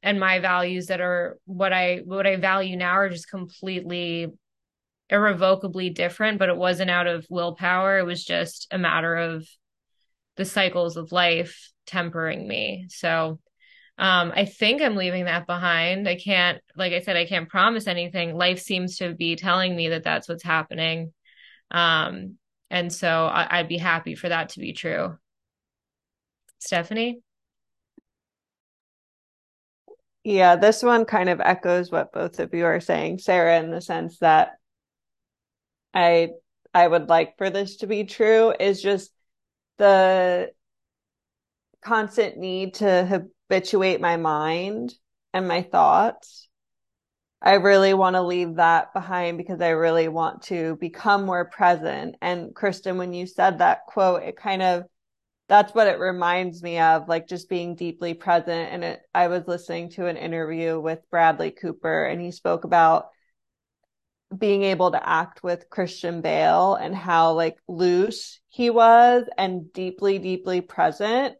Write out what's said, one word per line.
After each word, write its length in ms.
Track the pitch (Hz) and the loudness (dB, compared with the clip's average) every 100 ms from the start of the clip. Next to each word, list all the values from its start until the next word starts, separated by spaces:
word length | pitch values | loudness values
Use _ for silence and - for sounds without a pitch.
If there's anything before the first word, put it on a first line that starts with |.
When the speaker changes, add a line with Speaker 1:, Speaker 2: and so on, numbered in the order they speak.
Speaker 1:
and 160 | 190 202 | -2 0
my 200 | 190 185 | 0 0
values 480 | 185 180 180 180 180 | 0 0 -2 -4 -6
that 160 | 185 | -4
are 360 | 180 180 175 - | -2 -2 -4 -8
what 300 | - 185 190 | -16 -4 0
I, 240 | 185 180 180 | 0 0 -2
what 280 | 180 190 196 | -6 -2 0
I 100 | 190 | 0
value 380 | 190 190 185 | 0 0 -2
now 180 | 185 180 | -4 -2
are 180 | 185 196 | 0 0
just 180 | 175 165 | -4 -12
completely 1000 | 196 175 - 190 180 175 175 175 170 165 - _ _ _ _ _ _ _ | -14 -14 -12 -10 -8 -8 -8 -6 -6 -8 -12 _ _ _ _ _ _ _
irrevocably 800 | 202 208 185 190 190 190 180 185 | 0 0 2 0 0 -2 -6 -8
different, 480 | 175 175 180 214 208 | -4 -6 -2 -4 -2
but 100 | 190 | -2
it 80 | 175 | 0
wasn't 340 | 180 180 185 | -2 -2 -2
out 160 | 175 175 | 0 -2
of 200 | 170 160 | -4 -6
willpower. 720 | 180 175 165 180 185 190 196 | -6 -6 -4 -2 0 2 0
It 80 | 180 | 0
was 180 | 175 | -6
just 420 | - 170 170 - - | -4 -4 -4 -8 -10
a 80 | 185 | -4
matter 360 | 170 160 165 | -2 0 -2
of 320 | 170 170 160 160 _ _ _ _ _ _ _ _ - | -4 -4 -6 -12 _ _ _ _ _ _ _ _ -10
the 100 | 190 | -6
cycles 500 | - 190 180 170 165 | -2 -2 0 -4 -6
of 160 | 160 | -6
life 580 | 180 175 170 175 - - _ | 0 2 0 -4 -10 -20 _
tempering 640 | - 185 170 165 160 135 101 | -10 -6 -6 -6 -6 -6 -8
me. 380 | 110 110 - 185 | -8 -6 -8 -14
So, 520 | - 170 165 160 160 _ _ _ _ _ - | -8 -4 -2 -4 -8 _ _ _ _ _ -4
um, 340 | 190 180 170 | 2 2 2
I 120 | - 196 | -2 -4
think 340 | - 214 269 | 0 -2 0
I'm 160 | 294 202 | 0 -2
leaving 300 | 185 185 175 | -4 -4 -4
that 200 | 170 170 | -4 -4
behind. 640 | 175 175 165 170 190 202 | -4 0 0 0 -2 -4
I 80 | 180 | -4
can't, 460 | 196 190 180 - _ | 0 2 2 -2 _
like 200 | - 185 | -6 -4
I 60 | 175 | -4
said, 180 | 180 175 | -2 -2
I 80 | 170 | -2
can't 240 | 185 165 | -4 -4
promise 360 | 196 196 226 214 | 0 0 0 -6
anything. 480 | 175 175 180 170 | -6 -6 -6 -6
Life 260 | 165 180 180 | -2 0 -2
seems 360 | - 185 180 180 | -4 -6 -4 -6
to 160 | 180 | -10
be 240 | 170 165 165 | -6 -6 -4
telling 400 | 190 180 185 175 | -2 0 0 -2
me 140 | 165 | -4
that 140 | 165 | -4
that's 260 | 160 156 - | -4 -4 -6
what's 120 | 170 | -12
happening. 680 | 170 160 156 160 160 160 165 _ _ _ - _ _ | -4 -4 -4 -6 -6 -4 -10 _ _ _ -20 _ _
Um, 680 | 170 170 160 156 185 190 202 _ _ _ | 0 2 2 -2 -8 -14 -18 _ _ _
and 200 | 180 175 | -6 -6
so 360 | 170 180 165 160 | -4 -2 0 0
I, 320 | 170 165 175 | -2 -2 -2
I'd 100 | 165 | -4
be 80 | 170 | -4
happy 380 | 175 165 165 | -2 -4 -4
for 160 | 156 180 | -10 -6
that 200 | 165 160 | -4 -6
to 100 | - | -10
be 120 | - | -14
true. 460 | 156 165 160 185 160 _ _ _ _ _ _ _ _ _ _ _ _ _ _ | -10 -8 -6 -6 -8 _ _ _ _ _ _ _ _ _ _ _ _ _ _
Stephanie? 600 | - 180 170 220 233 240 _ _ _ _ _ _ _ _ _ _ _ _ _ _ _ _ _ _ _ _ _ _ _ _ _ _ _ _ _ _ | -6 -4 -4 -6 -6 -8 _ _ _ _ _ _ _ _ _ _ _ _ _ _ _ _ _ _ _ _ _ _ _ _ _ _ _ _ _ _
Speaker 2:
Yeah, 340 | 220 196 180 175 | -2 4 6 8
this 260 | 202 214 | 6 4
one 240 | 240 233 226 | 4 2 2
kind 240 | 214 185 | 0 0
of 100 | 175 | 0
echoes 500 | - 180 175 180 175 | 0 0 0 -2 -2
what 220 | 170 - | -4 -4
both 260 | - 170 170 | -6 -8 -6
of 120 | 170 | -6
you 140 | 170 170 | -2 0
are 140 | 170 | -2
saying, 400 | 170 165 156 185 | -2 -2 -2 -6
Sarah, 380 | - 180 165 170 | 0 2 4 2
in 120 | 160 | 2
the 100 | 165 | -8
sense 380 | 180 165 165 - | -6 -8 -8 0
that 320 | 170 156 - - _ _ _ _ _ _ _ _ _ _ _ _ _ | 4 4 4 -2 _ _ _ _ _ _ _ _ _ _ _ _ _
I, 340 | 190 175 170 170 170 _ _ _ | 2 6 6 2 -4 _ _ _
I 120 | 180 175 | 4 6
would 220 | 165 147 | 4 4
like 300 | 165 160 _ | 4 4 _
for 100 | 196 | -4
this 300 | 185 196 - | -4 -6 -8
to 80 | 196 | -6
be 180 | 208 | -4
true, 480 | 196 - 220 220 226 - | -6 0 4 6 6 4
is 220 | 196 196 | 0 0
just 280 | 196 196 - _ _ _ _ _ _ _ | 0 -2 -4 _ _ _ _ _ _ _
the 720 | 180 190 190 190 180 180 180 _ _ _ _ _ _ _ _ _ _ _ _ _ | 6 8 6 4 2 0 -4 _ _ _ _ _ _ _ _ _ _ _ _ _
constant 560 | - 226 214 220 208 - | -2 -2 0 0 -2 -2
need 380 | 185 185 190 | -6 -6 -6
to 320 | - 208 185 180 190 180 _ _ | -2 2 2 2 -2 -4 _ _
habituate 520 | 190 185 208 190 180 | -2 0 0 2 0
my 160 | 170 170 | 0 0
mind 760 | 160 151 156 165 190 214 240 - _ _ _ | 0 -2 -2 -4 -4 -6 -10 -12 _ _ _
and 160 | 185 185 | -6 -2
my 140 | 175 | -2
thoughts. 840 | 180 175 151 160 220 - - - _ _ _ _ _ _ _ _ _ _ | 0 4 6 6 2 -2 -16 -20 _ _ _ _ _ _ _ _ _ _
I 140 | - | 4
really 400 | 196 190 196 196 | 6 6 6 6
want 200 | 190 190 | 4 4
to 80 | 185 | 2
leave 340 | 175 180 175 165 | 0 -2 -4 2
that 360 | 165 165 - | 4 4 2
behind 460 | 196 175 180 175 170 | -8 -6 -4 -4 -6
because 240 | 180 175 | -8 -2
I 80 | 170 | 0
really 380 | 160 165 165 165 | 2 2 2 0
want 340 | 165 160 - | -2 -4 -6
to 340 | - 175 160 160 | -8 -6 -4 -6
become 480 | 170 - 220 202 | -8 -6 0 2
more 220 | 196 180 175 | 2 -2 -4
present. 680 | - 185 170 156 139 160 - | 2 4 4 0 -6 -8 -8
And 340 | 175 175 170 | -6 -6 -10
Kristen, 440 | - 208 190 190 185 | -6 -6 -4 -6 -6
when 160 | 180 | -6
you 120 | 175 180 | -8 -10
said 340 | - 185 175 | 0 0 4
that 260 | 175 165 - | 2 2 -4
quote, 360 | - 190 180 | 0 2 0
it 140 | - - | -4 -10
kind 240 | 214 190 | -6 -2
of, 240 | 185 175 180 _ _ _ _ _ _ | 0 0 -4 _ _ _ _ _ _
that's 260 | 208 208 | 4 4
what 140 | 220 208 | 2 2
it 100 | 180 | 2
reminds 640 | 185 180 175 180 185 170 | -2 -2 -2 0 -2 -8
me 160 | 175 170 | -8 2
of, 300 | 160 160 165 | 4 4 2
like, 180 | 165 165 | -4 -4
just 220 | 180 - | -12 -6
being 260 | 185 175 | -6 -6
deeply 400 | 170 175 165 175 | -8 -8 -8 -8
present. 560 | 165 196 175 170 165 165 | -8 0 0 2 -6 -6
And 140 | 180 | -8
it, 160 | 170 - _ | -8 -10 _
I 140 | 180 175 | 0 0
was 220 | 180 175 | 0 -4
listening 420 | 175 175 170 170 | -8 -8 -10 -10
to 140 | 170 180 | -8 -6
an 100 | 165 | -6
interview 600 | 165 165 160 165 165 160 | -6 -6 -6 -4 -4 -4
with 220 | 156 165 _ | -4 -8 _
Bradley 400 | 175 202 - 160 | 2 4 2 -4
Cooper, 540 | - 180 160 165 160 | -6 -10 -6 -2 -2
and 160 | 156 170 | -2 -4
he 100 | 175 | -10
spoke 320 | 175 180 170 | -8 -4 -4
about 440 | 160 170 165 165 - _ _ _ _ _ _ _ _ _ _ _ _ 190 | 2 4 6 4 0 _ _ _ _ _ _ _ _ _ _ _ _ -4
being 240 | 208 196 | 0 2
able 300 | 196 185 180 | 2 2 2
to 160 | 151 - | 0 0
act 340 | 165 170 - | -2 -2 -8
with 260 | 180 175 _ | -6 -6 _
Christian 520 | - 180 - 175 170 | -6 -6 -4 -8 -4
Bale 560 | 165 160 160 170 185 196 | -2 2 4 4 2 0
and 180 | 165 | -4
how, 380 | 190 175 170 165 | -8 -2 2 4
like, 240 | 165 165 165 - | 2 -2 -4 -14
loose 720 | 175 180 180 208 - - - _ | -2 2 2 0 -4 -14 -20 _
he 220 | - 240 | -4 0
was 540 | 233 226 233 240 247 240 - | 6 8 10 8 6 0 -4
and 360 | 190 185 160 | -4 -4 -10
deeply, 480 | - 185 185 196 196 | -8 -8 -2 0 0
deeply 400 | 180 185 185 180 | -2 -6 -2 -4
present. 720 | 180 - 160 156 208 240 269 | -4 0 0 2 -2 0 -2